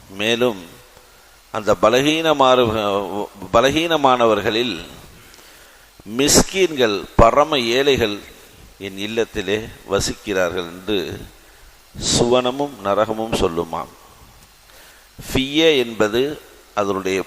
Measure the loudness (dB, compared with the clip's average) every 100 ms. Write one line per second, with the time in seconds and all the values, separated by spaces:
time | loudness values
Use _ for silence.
0 | -18 -4 -2 2 0 -2 -10 -20 -20 -20
1 | -20 -20 _ _ _ -4 0 2 4 4
2 | 2 0 0 2 4 4 2 0 -2 -2
3 | -4 -6 -8 -12 0 2 2 0 0 2
4 | 2 4 4 2 0 -2 -2 -6 -10 -18
5 | -20 -20 -20 -20 -20 -20 -20 -20 -20 -20
6 | -10 -2 2 2 2 0 0 2 0 0
7 | -2 4 6 6 2 0 0 0 2 2
8 | 0 -4 -12 -20 -20 -20 -20 -14 -12 -10
9 | -6 -4 -4 -4 -4 -4 -6 -16 -4 -2
10 | -2 -6 -4 -2 -2 -4 -8 -10 -4 -4
11 | -4 -10 -16 -20 -20 -20 -20 -20 _ -10
12 | -4 0 2 2 2 -4 -6 -6 -2 0
13 | 0 -2 -4 -2 -2 -2 -6 -8 -10 -16
14 | -20 -20 -20 -20 -20 _ -20 -20 -20 -20
15 | _ -20 -6 -4 -2 2 4 4 0 0
16 | 0 2 -2 -4 -16 -20 -8 -4 -2 -2
17 | -2 -2